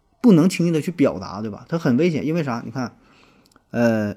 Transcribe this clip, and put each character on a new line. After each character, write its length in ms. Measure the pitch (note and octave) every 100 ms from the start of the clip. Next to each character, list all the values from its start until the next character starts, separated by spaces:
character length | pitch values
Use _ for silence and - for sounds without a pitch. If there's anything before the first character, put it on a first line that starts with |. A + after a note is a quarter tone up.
| _ _
不 120 | B3
能 140 | E3+ F3+
轻 180 | - E3+
易 40 |
的 120 | D#3
去 80 | F3
表 280 | E3 B2 D2
达， 220 | C#2+ F#2+
对 100 | A2
吧？ 140 | - -
它 100 | E3
很 180 | C#3+ A#2+
危 140 | F3
险， 160 | C#3 C3+
因 80 |
为 100 | E3+
啥？ 180 | C#3+ A#2
你 60 | -
看， 260 | C3 A#2+ - _ _ _ _ _ _ _
呃， 440 | A#2+ A#2 A2 G#2